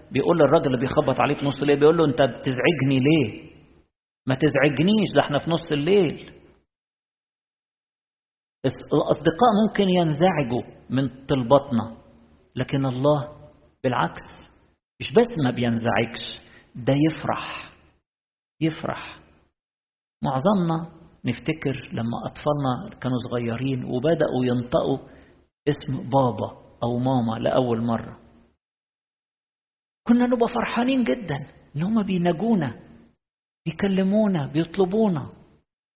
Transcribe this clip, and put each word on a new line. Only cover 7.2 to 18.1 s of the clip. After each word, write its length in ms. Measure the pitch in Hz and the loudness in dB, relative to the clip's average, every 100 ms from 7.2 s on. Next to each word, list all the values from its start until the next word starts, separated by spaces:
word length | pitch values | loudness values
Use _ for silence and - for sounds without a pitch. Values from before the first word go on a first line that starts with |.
| _ _ _ _ _ _ _ _ _ _ _ _ _ _ 135 | _ _ _ _ _ _ _ _ _ _ _ _ _ _ -4
الص-، 260 | - - | -4 -2
الأصدقاء 560 | 147 - - 170 - 247 202 220 | 0 2 2 0 4 4 4 2
ممكن 220 | - 196 | 2 2
ينزعجوا 760 | 180 165 147 185 156 123 120 - - - | 2 2 2 2 2 -2 -4 -6 -14 -6
من 360 | 127 139 - - | -2 -2 -6 -2
طلباتنا، 720 | 139 117 139 - 117 104 - - - _ _ _ - | -2 4 2 2 -4 -4 -10 -20 -20 _ _ _ -8
لكن 300 | 131 143 135 | -4 -2 -2
الله 420 | 123 143 147 131 - - _ _ _ | 0 2 2 -2 -14 -20 _ _ _
بالعكس، 380 | 131 120 175 - - - - _ _ _ _ - | -2 0 -2 -4 -16 -18 -20 _ _ _ _ -16
مش 120 | 117 | 0
بس 140 | 156 240 202 127 | 2 2 0 -2
ما 60 | |
بينزعجش، 880 | 117 120 113 113 104 117 - - - - - _ - | 0 -2 0 0 0 0 -4 -14 -14 -20 -20 _ -6
ده 180 | 117 | 0
يفرح، 800 | 139 156 151 - 107 - - - - _ _ _ | 2 2 0 -4 -6 -6 -12 -16 -20 _ _ _